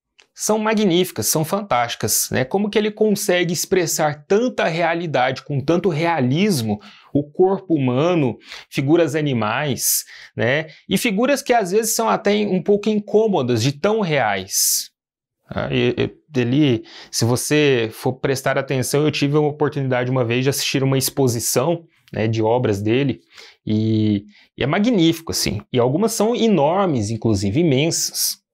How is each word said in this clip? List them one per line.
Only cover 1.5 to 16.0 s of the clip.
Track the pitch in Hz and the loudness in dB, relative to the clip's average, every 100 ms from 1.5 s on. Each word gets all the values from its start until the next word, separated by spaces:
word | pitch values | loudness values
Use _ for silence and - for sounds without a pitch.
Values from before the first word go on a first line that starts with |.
| 202 208 123 117 - 107 - - | -4 -2 -2 -2 -4 -2 -2 -2
né? | 113 127 | -2 0
Como | 196 208 | -2 0
que | 214 | 0
ele | 214 | -2
consegue | 208 214 202 - 180 170 | 0 0 0 0 0 0
expressar | 180 - 185 165 - 151 143 _ | -2 0 0 0 0 -2 -2 _
tanta | 202 247 208 | 0 0 -2
realidade, | 196 165 165 170 170 135 127 127 | -2 0 0 -2 -2 0 0 -2
com | - 143 | -6 -4
tanto | - 175 190 | 0 0 0
realismo, | 151 170 165 123 151 214 156 110 104 - - _ | 0 -2 0 0 2 2 0 -2 -4 -8 -20 _
o | 139 | -4
corpo | 147 - 185 196 - 156 | -4 2 2 2 -2 0
humano, | 127 123 165 175 131 107 - - - | 2 2 2 2 0 -4 -14 -20 -8
figuras | - 135 170 156 | -4 2 2 2
animais, | 151 147 120 107 123 151 110 - - - - - - | 0 -2 0 0 -2 -2 -2 -2 -4 -6 -20 -14 -2
né? | 110 147 156 - - | 0 0 -4 -14 -4
E | 190 | -2
figuras | 240 196 262 277 | 0 0 0 0
que | - | 2
às | 240 185 | 0 2
vezes | 208 220 | 0 0
são | - 226 | -2 0
até | 190 202 | 0 0
um | 208 208 185 | 0 0 0
pouco | - 202 214 | 2 0 2
incômodas | 214 208 214 220 180 123 117 | -2 0 2 2 0 0 2
de | 127 | 0
tão | 147 202 220 | 0 -2 0
reais. | 180 147 110 98 95 - - - - _ _ _ _ _ _ | 0 0 0 -2 -4 -4 -2 -2 -6 _ _ _ _ _ _
Ah, | 98 120 | -8 -2
e, | 131 123 | 0 0
e, | - | 0